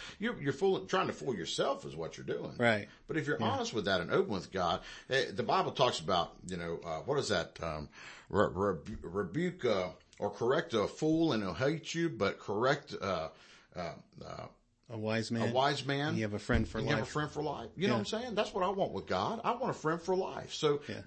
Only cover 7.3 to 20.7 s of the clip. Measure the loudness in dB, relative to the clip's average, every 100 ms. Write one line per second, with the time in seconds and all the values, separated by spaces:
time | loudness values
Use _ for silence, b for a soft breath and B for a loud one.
7.3 | 2 0 -4 -4 -4 -6 B B B B
8.3 | 4 4 4 0 0 -6 -10 -6 -4 -2
9.3 | -2 -2 0 2 2 0 -6 _ -6 -4
10.3 | 0 2 2 2 0 0 0 2 4 4
11.3 | 2 0 0 0 0 -4 -2 -2 2 0
12.3 | 0 -2 2 4 2 -2 -4 -2 -2 -2
13.3 | b b b b -8 -8 -8 -16 -16 -12
14.3 | -10 -12 -16 _ _ -12 -4 0 0 0
15.3 | 0 2 4 4 2 0 0 0 0 0
16.3 | -2 2 2 2 0 0 2 0 -2 -2
17.3 | -2 -4 -4 -8 0 2 4 2 -2 -2
18.3 | 0 0 0 0 2 0 -2 0 2 2
19.3 | 0 0 0 -2 0 0 0 2 0 0
20.3 | -4 -8 0 2